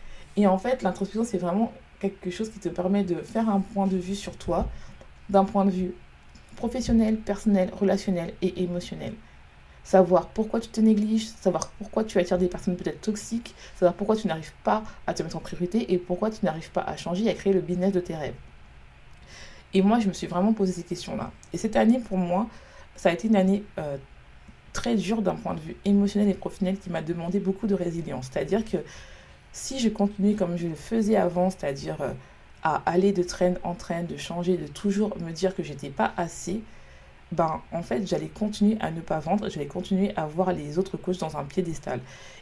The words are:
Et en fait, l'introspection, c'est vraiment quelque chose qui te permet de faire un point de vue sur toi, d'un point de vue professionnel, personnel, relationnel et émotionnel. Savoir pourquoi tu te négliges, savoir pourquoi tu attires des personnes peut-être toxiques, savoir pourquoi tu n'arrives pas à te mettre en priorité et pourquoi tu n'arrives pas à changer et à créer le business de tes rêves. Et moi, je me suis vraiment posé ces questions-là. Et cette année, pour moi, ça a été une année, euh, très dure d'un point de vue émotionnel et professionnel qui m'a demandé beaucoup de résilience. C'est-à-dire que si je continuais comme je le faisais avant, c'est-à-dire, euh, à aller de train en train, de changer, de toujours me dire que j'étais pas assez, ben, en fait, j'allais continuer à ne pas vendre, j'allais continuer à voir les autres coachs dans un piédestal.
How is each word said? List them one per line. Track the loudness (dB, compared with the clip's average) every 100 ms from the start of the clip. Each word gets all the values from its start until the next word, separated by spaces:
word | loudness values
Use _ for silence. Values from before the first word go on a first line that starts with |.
| -14 -14 -6 4
Et | 6
en | 6
fait, | 2 0
l'introspection, | 0 -2 -4 -2
c'est | -2 -2
vraiment | 0 0 0 -4 -20 -6
quelque | -6 -4 -8
chose | -6 -6
qui | -6
te | -6
permet | -2 2 2
de | 2 -2
faire | -2 0 2
un | 2
point | 0 0 0
de | 0
vue | -2
sur | -6 -6 -8
toi, | -2 0 0 -6 -14 -16 -20 -20 2
d'un | 4 4
point | 4
de | 4
vue | 2 -2 -6 -16 -20 -20 -20 -20 -6
professionnel, | -4 -2 2 4 4 2
personnel, | -2 0 4 4 2
relationnel | 2 2 2 0 -2 -2 -2
et | -2 0
émotionnel. | -2 -2 -6 -8 -8 -10 -16 -20 -20 -20 -20 -20
Savoir | 6 6 8 6 4
pourquoi | -2 0 -2
tu | -2
te | 4
négliges, | 6 6 4 0 0
savoir | -2 0 0 -4 -8
pourquoi | -4 -2
tu | 0 2
attires | 2 4
des | 2
personnes | 0 -4 -2
peut-être | -4 -4
toxiques, | -4 -4 -4 -6 -6 -16 -18 2
savoir | 2
pourquoi | 2 0 2
tu | 0
n'arrives | -2 -6 -6
pas | -2 0 -2 -8 -6
à |
te | -4
mettre | -4 -6
en |
priorité | -8 -4 0 0 2
et | 0
pourquoi | 0 -2 -2
tu | 0
n'arrives | -2 -2 -4
pas | -4
à | -4 -6
changer | -4 0
et | 0
à |
créer | 0 2
le | 2
business | 2 0 2
de | 0
tes | -2
rêves. | -6 -8 -10 -16 -20 -20 -20 -20 -20 -20 -20 -20 -20 -18 -20 0
Et | 4
moi, | 6 4
je | 2
me |
suis | -2 -4
vraiment | 0 2
posé | 2 0
ces | 0
questions-là. | -6 -8 -6 -8 -8 -12 -10
Et | -6
cette | 0 4
année, | 6 4
pour | 2 -2
moi, | 2 0 0 -8 -20 -20 -20 0
ça | 2
a |
été | 2 4
une | 4
année, | 6 2 -2 -8
euh, | -6 -8 -10 -20 -20 -20 -20 -20 -10
très | -6 0
dure | 0 0 0
d'un | 0
point | -2 -4
de | -6
vue | -8 -4
émotionnel | 2 4 4 4 2
et |
professionnel | 2 -4 -2 -2 -2
qui | -4
m'a | -6
demandé | -4 -4 0 0
beaucoup | 0 -2 0
de |
résilience. | 0 0 -4 -6 -8 -4
C'est-à-dire | -4 0 0
que | 0 -4 -4 -14 -18 -20 -20 -20 -18
si | -12 -8 0
je | 0
continuais | 2 0 2 2
comme | 2 0 -2
je | -4
le |
faisais | -6 -2 0 4 4
avant, | 2 2 0
c'est-à-dire, | 0 -6 -6 -8 -6
euh, | -6 -6 -14 -20 -20 -2
à | 0 2 2
aller | 4 4
de | 4
train | 0 2 2 2
en | -4
train, | -6 -6 -4
de | -4 -8
changer, | -6 -4 0 0
de | -2
toujours | -4 0 2 0 -2
me | -8
dire | -2 -2
que | -2
j'étais | -6 -8 -8
pas | -2 0 0
assez, | -6 -6 -6 -6 -8 -18 -20 -20 -20 -20 -6
ben, | 0 0 0 -6
en | -8
fait, | -2 -4 0
j'allais | -2 -4
continuer | -4 -4 2 4 4
à | -2
ne | -4
pas | -4 -4
vendre, | 0 -2 -2
j'allais | -6 -6
continuer | -6 -2 2 2 0
à |
voir | -4 0 0
les | 0 -2 -2
autres | -2 -4
coachs | -4 -4
dans | -4 -6
un |
piédestal. | -4 -2 -2 -4 -6 -6 -8 -18 -20 -20